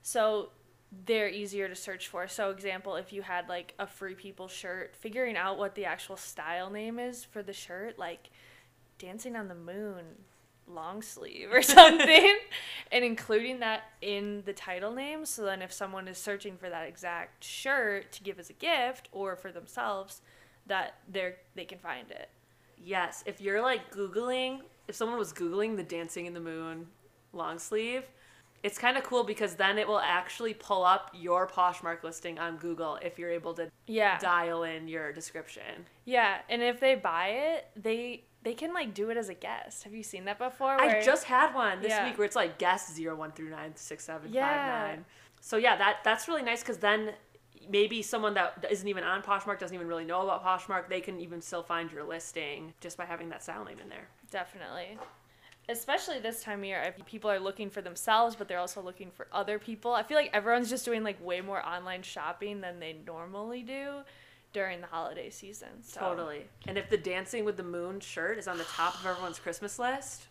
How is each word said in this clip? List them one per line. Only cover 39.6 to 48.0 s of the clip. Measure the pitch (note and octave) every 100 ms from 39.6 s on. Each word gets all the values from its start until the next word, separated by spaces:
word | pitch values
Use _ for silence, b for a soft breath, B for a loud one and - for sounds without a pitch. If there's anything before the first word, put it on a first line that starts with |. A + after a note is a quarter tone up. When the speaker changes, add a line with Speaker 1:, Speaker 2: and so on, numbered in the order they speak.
| - - G#3+
Speaker 1:
Have |
you | A3
seen | G#3+ F#3+ F#3+
that | G#3
before? | B3 B3+ C4+
Speaker 2:
I | C4+ A3+
Speaker 1:
Where | G#3+
Speaker 2:
just | G#3+ D4+
had | C#4 B3+ D4+ B3+
one | A3 F#3
this | G#3
Speaker 1:
Yeah. | G#3+ F#3
Speaker 2:
week | E3+
where | G#3
it's, | A#3+
like, | F3 D#3+
guest | F3+ G3 -
zero | D#3 D#3+ D#3+
one | D#3
three | D#3 D#3
nine | D#3 D#3 D3+
six | - D3+
seven | - D#3+
five | D#3
nine. | A#3+ C#4 D4 C#4 A#3+ G#3 D3+
Speaker 1:
Yeah. | F3 B B B
Speaker 2:
So | - A3
yeah, | A#3+ G#3
that, | G3 -
that's | - A3+ -
really | D#4+
nice | B3 A#3
'cause | - G3
then | G#3 G#3+ G#3+ G#3 - - _ - E3+
maybe | G3+ G#3 A3+